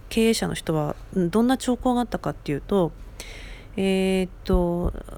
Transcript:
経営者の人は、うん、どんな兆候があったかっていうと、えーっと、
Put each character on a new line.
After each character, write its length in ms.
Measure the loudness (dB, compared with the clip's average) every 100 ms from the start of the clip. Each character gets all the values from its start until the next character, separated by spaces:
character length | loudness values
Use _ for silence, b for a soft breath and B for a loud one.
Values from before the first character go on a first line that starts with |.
| -4
経 200 | 2 4
営 40 | 4
者 120 | 0
の 60 |
人 220 | -2 0 0
は、 200 | 0 -4 -4 0
う 60 |
ん、 80 | 2
ど 100 | 4
ん 60 | 4
な 100 | 2
兆 180 | 0 0
候 200 | 2 0
が 60 |
あ 20 |
っ 40 | 0
た 120 | -2
か 100 | -4
っ 40 | -6
て 160 | -4
い 40 | -4
う 60 |
と、 300 | 0 2 2 -2 B B B B B B B -2
え 40 |
ー 460 | 0 2 2 2 0
っ 40 | -4
と、 500 | 2 4 4 0 -2 -4 -10